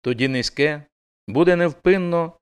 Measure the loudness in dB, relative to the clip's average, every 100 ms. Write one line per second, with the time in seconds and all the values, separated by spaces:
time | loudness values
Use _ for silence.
0 | -6 -2 -2 -2 -6 -2 -2 -2 -14 _
1 | _ _ -6 2 2 4 0 0 2 2
2 | 0 -2 -4 _